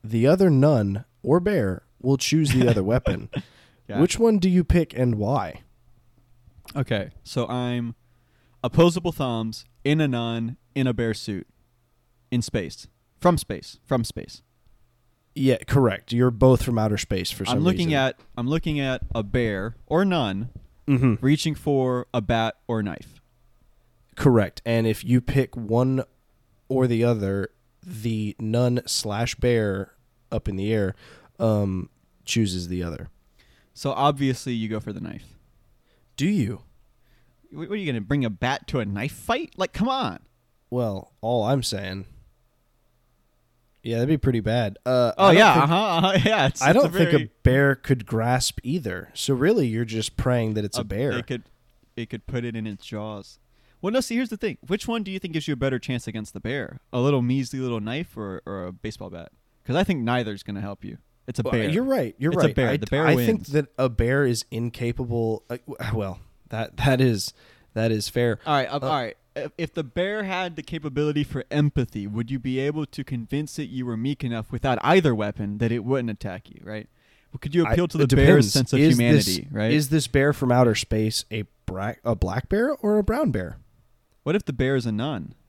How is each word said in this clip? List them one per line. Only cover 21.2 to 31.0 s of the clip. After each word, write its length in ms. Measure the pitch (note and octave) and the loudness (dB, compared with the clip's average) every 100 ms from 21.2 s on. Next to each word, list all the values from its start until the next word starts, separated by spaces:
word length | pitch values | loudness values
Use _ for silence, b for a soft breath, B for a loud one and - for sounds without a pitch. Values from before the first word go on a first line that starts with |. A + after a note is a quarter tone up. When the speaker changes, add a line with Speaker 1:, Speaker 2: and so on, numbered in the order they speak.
Speaker 2:
reaching 320 | C3 D3+ E3 D3 | 2 2 0 -4
for 520 | - C#3 B2+ B2 - | 0 0 0 -2 -2
a 80 | B2 | -4
bat 340 | G2+ A2+ A2+ - - | 0 0 0 -6 -6
or 140 | A2+ | -4
knife. 380 | G2+ - - - _ _ _ _ _ _ _ _ _ - | -4 -8 -14 -20 _ _ _ _ _ _ _ _ _ 2
Speaker 1:
Correct. 460 | C#3+ A#2 G2 - A#2 | 4 6 2 -4 -2
And 200 | A#2 A2+ | 0 2
if 180 | G#2+ - | -2 2
you 160 | B2 | 0
pick 340 | - C#3 B2+ B2+ | 2 0 -2 -6
one 480 | G#2+ A#2 B2+ C3 - _ _ _ _ _ _ | -2 0 2 0 -4 _ _ _ _ _ _
or 180 | C3 B2+ | 0 2
the 160 | A2+ | 2
other, 460 | A#2+ A2+ G2 G2 F#2+ _ _ _ F3+ | 2 2 -2 -2 -6 _ _ _ -16
the 500 | A2+ A#2 A2 G#2+ - | -8 -4 -4 -4 -6
nun 420 | A2 A#2 B2 B2 - | -2 2 2 0 -2
slash 480 | - A2 G#2 - - | -6 -4 -4 -4 -2
bear 580 | B2 A#2+ G#2 F#2+ F#2+ _ _ _ _ | 2 2 2 -2 -6 _ _ _ _
up 180 | A2 - | -6 -4
in 60 | F#2+ | -4
the 160 | G2+ | 0
air, 220 | A2 F#2+ - | 0 0 -4